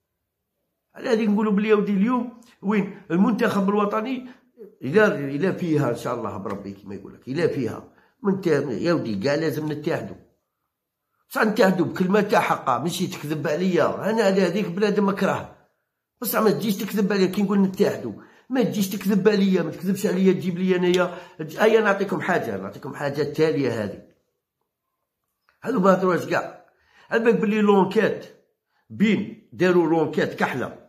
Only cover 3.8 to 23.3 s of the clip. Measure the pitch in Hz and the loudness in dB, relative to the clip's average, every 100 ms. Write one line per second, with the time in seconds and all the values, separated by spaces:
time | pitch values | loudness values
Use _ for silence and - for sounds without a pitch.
3.8 | 202 214 233 247 - - _ - - - | 0 -2 -4 -8 -10 -20 _ -20 -20 -12
4.8 | 131 185 214 143 139 143 190 190 175 147 | 0 4 4 2 -4 -2 -2 -2 0 0
5.8 | 127 117 139 117 107 92 104 98 98 95 | 0 -2 -6 -6 -6 -8 -8 -8 -10 -14
6.8 | - 101 - - - 143 156 139 120 - | -14 -16 -16 -16 -8 -2 -2 0 -4 -6
7.8 | - _ _ _ 202 190 180 143 - 110 | -14 _ _ _ -2 0 2 0 0 -2
8.8 | 151 156 117 101 131 151 160 135 151 143 | 0 0 -2 -2 -2 0 -2 -4 -6 -4
9.8 | 165 135 101 90 _ _ _ _ _ _ | -4 -4 -6 -14 _ _ _ _ _ _
10.8 | _ _ _ _ - 277 220 202 190 175 | _ _ _ _ -8 -2 0 4 4 4
11.8 | 151 - 180 208 202 185 - 160 - 123 | 0 0 2 2 4 2 2 -2 -2 -2
12.8 | 269 - 180 - 147 156 156 156 185 165 | -2 -4 -6 -6 -8 -4 -2 -2 0 2
13.8 | 120 - 196 226 196 190 175 190 180 170 | 2 0 -2 2 2 2 2 0 -4 -2
14.8 | 208 180 202 190 185 127 - - _ _ | 0 2 0 0 0 -2 -8 -18 _ _
15.8 | _ _ _ - 214 226 214 143 226 196 | _ _ _ -10 -4 2 2 2 -2 -4
16.8 | 208 202 196 202 185 208 196 202 190 - | -4 -2 0 2 0 0 0 2 2 2
17.8 | 226 - 120 98 - _ - 254 175 170 | 0 0 -8 -12 -18 _ -6 -2 0 0
18.8 | 190 202 190 208 214 196 196 180 160 - | -4 -4 0 2 4 4 4 2 0 -4
19.8 | 185 190 190 185 190 170 175 175 185 180 | -4 -2 -2 2 2 2 -2 -2 0 2
20.8 | 180 180 175 - - - 156 - 220 226 | 2 2 0 -4 -16 -12 -8 2 4 6
21.8 | 208 196 196 170 143 170 123 98 98 - | 4 0 -2 -4 0 -2 -2 -6 -8 -12
22.8 | 139 - 143 147 143 | -12 -6 -4 -2 -2